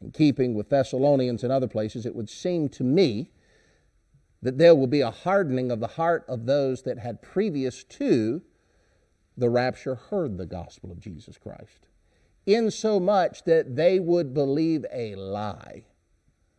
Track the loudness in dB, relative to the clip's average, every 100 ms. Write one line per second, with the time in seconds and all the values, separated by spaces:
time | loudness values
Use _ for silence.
0 | -18 0 0 2 -2 -2 0 0 0 0
1 | 2 2 0 -2 -2 -2 -2 -4 -4 -6
2 | -8 -8 -12 -6 -4 -2 -4 -2 2 4
3 | 4 0 -8 _ _ _ _ _ _ _
4 | _ _ _ _ -6 6 8 8 6 0
5 | -2 -4 0 0 2 -2 -2 -4 -6 -2
6 | 0 0 -4 -8 0 0 0 -2 -6 -8
7 | -8 -12 -6 -2 -2 -2 -4 -6 -20 -6
8 | 2 2 2 -4 -8 _ _ _ _ _
9 | _ _ _ -2 0 2 0 -4 -8 -8
10 | -6 -4 -4 -6 -8 -10 -12 -16 -18 -16
11 | -16 -16 -18 -18 -18 -18 -20 _ _ _
12 | _ _ _ _ 0 2 2 -2 0 0
13 | 2 2 0 -2 2 2 2 2 2 4
14 | 2 0 2 -2 0 2 0 0 -4 -8
15 | -8 -8 -6 -4 -6 -8 -16 -20 _ _
16 | _ _ _ _ _